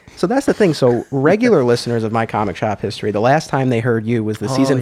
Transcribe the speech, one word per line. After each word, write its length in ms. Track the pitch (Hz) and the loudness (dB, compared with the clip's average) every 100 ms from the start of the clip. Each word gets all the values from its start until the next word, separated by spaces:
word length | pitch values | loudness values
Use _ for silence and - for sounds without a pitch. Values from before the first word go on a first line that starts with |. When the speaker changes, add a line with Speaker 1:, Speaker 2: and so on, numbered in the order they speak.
| - - | -20 -6
Speaker 1:
so 100 | 180 | -2
that's 200 | 262 - | 0 -2
the 80 | |
thing. 200 | - 202 | 0 0
So 300 | 147 127 120 - | 2 2 2 -2
regular 540 | 139 143 214 247 185 | 0 2 2 4 4
Speaker 2:
<laughs> 0 | |
Speaker 1:
listeners 400 | 123 120 - 117 | 4 0 0 -2
of 80 | 110 | -2
My 120 | 113 | -2
Comic 320 | 113 110 107 107 | -2 -2 -2 -2
Shop 240 | 110 101 | -4 -4
History, 300 | 104 - 104 | -6 -6 -4
the 100 | 101 | 0
last 280 | 120 151 - | 2 2 0
time 180 | 139 127 | -2 0
they 120 | 117 | 0
heard 260 | 120 113 110 | 0 -2 -2
you 160 | 117 | -2
was 160 | 107 107 | -2 -4
the 100 | 104 | -4
Speaker 2:
Oh, 80 | 131 | 0
Speaker 1:
season 240 | 135 131 | 0 0